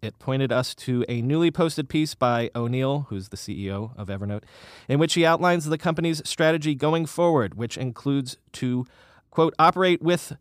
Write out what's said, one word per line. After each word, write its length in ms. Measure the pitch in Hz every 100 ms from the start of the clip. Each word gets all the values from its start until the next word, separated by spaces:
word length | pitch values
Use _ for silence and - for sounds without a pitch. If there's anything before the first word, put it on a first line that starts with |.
It 180 | 110 -
pointed 320 | - 131 135
us 240 | 120 131 -
to 300 | - 123 -
a 140 | 120
newly 300 | 117 151 170
posted 360 | 156 165 156 139
piece 260 | 156 156
by 380 | - 123 120 117
O'Neill, 520 | 120 117 127 131 143 139
who's 220 | 101 98
the 80 | -
C 280 | - 90 98
E 60 |
O 220 | 98 110 123
of 140 | 98
Evernote, 340 | 98 101 104 - - - - -
in 100 | 139
which 140 | 160
he 120 | 170 160
outlines 400 | 165 175 175 151
the 120 | 151
company's 440 | 180 160 170 156 -
strategy 480 | - 160 160 156 143
going 300 | 147 165 160
forward, 480 | - 170 156 104
which 240 | 95 117 -
includes 580 | 127 117 139 139 131 - _
to, 320 | - 127 123 127 _ _ - _
quote, 240 | - 165 -
"operate 440 | 160 180 185 175
with 340 | 160 175 - -